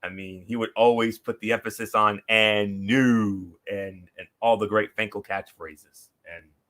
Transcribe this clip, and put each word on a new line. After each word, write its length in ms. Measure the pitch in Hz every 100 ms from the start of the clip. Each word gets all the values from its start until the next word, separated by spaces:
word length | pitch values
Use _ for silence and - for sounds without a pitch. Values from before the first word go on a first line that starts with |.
I 60 | 90
mean, 340 | 95 95 92 90
he 100 | 117
would 160 | 110 -
always 440 | 117 117 113 110
put 200 | - 117
the 140 | 107
emphasis 420 | 113 113 107 110 113
on 260 | 107 104 -
and 520 | 110 110 104 104 98
new 760 | 98 123 131 117 107 98 90 85 -
and, 380 | 101 98 95 90 _
and 100 | 92 _
all 160 | 113 113
the 100 | 104
great 280 | 107 104 -
Finkel 280 | 110 101
catchphrases. 840 | 101 98 95 _ 82 76 _ - - _ -
And 200 | 85 78 76